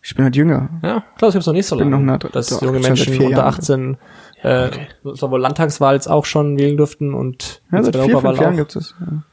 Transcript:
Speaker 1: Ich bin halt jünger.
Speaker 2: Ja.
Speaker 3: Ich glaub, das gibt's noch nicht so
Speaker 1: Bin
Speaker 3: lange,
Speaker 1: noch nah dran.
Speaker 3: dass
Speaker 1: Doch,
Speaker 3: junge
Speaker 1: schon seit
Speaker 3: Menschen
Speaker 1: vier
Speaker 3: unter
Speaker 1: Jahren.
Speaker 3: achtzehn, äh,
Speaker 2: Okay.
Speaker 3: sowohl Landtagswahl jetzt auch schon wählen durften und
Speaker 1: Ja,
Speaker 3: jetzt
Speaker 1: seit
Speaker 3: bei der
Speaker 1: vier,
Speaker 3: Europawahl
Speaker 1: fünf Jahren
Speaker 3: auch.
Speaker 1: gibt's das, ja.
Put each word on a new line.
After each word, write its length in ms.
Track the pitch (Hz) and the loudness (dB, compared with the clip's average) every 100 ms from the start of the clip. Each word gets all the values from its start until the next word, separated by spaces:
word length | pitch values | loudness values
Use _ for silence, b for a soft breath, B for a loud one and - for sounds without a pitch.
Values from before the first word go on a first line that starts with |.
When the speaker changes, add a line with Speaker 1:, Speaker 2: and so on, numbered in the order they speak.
Speaker 1:
Ich 120 | - | -8
bin 100 | - | 0
halt 100 | 131 | 2
jünger. 340 | 131 160 135 135 165 | 4 2 2 -2 -6
Speaker 2:
Ja. 160 | 170 226 | -4 -6
Speaker 3:
Ich 60 | - - | -8 0
glaub, 100 | 220 | 2
das 40 | |
gibt's 140 | 190 165 | 2 0
noch 60 | |
nicht 140 | 160 196 | -2 -2
so 80 | 135 | 0
Speaker 1:
Bin 140 | 147 | 2
Speaker 3:
lange, 120 | 139 | 2
Speaker 1:
noch 80 | 135 | 2
nah 40 | 135 | 0
dran. 140 | - | -4
Speaker 3:
dass 140 | 127 117 | -6 -4
Speaker 1:
Doch, 140 | 127 | -2
Speaker 3:
junge 140 | 127 131 | -2 0
Speaker 1:
schon 60 | |
seit 80 | 127 | 2
Speaker 3:
Menschen 220 | 131 147 | 2 2
Speaker 1:
vier 120 | 131 131 | 2 2
Speaker 3:
unter 100 | 131 | 2
Speaker 1:
Jahren. 160 | 131 | 0
Speaker 3:
achtzehn, 440 | - 165 135 127 135 B B B B | -2 -2 -2 -2 -8 B B B B
äh, 240 | 123 127 127 | -2 0 -2
Speaker 2:
Okay. 200 | - 147 - | -6 -14 -14
Speaker 3:
sowohl 360 | 143 139 135 131 | -14 -8 -4 -2
Landtagswahl 520 | 127 151 160 - 139 | -2 0 -2 2 2
jetzt 140 | 139 - | 2 2
auch 180 | 151 | 0
schon 320 | - 151 147 139 | 2 0 0 2
wählen 200 | 143 147 | 2 2
durften 360 | 147 - 143 | 0 0 -6
und 480 | 131 127 127 - - _ | -4 -6 -6 -14 -16 _
Speaker 1:
Ja, 60 | 175 | 0
Speaker 3:
jetzt 80 | |
Speaker 1:
seit 80 | 247 | 2
Speaker 3:
bei 60 | 131 | 2
der 60 | |
Speaker 1:
vier, 80 | - | 2
Speaker 3:
Europawahl 200 | 233 - | 4 2
Speaker 1:
fünf 80 | 131 | 2
Jahren 100 | 160 | 0
Speaker 3:
auch. 40 | 175 | 0
Speaker 1:
gibt's 160 | 151 | -4
das, 220 | - 160 - | -8 -12 -14
ja. 240 | 170 151 - | -10 -10 -10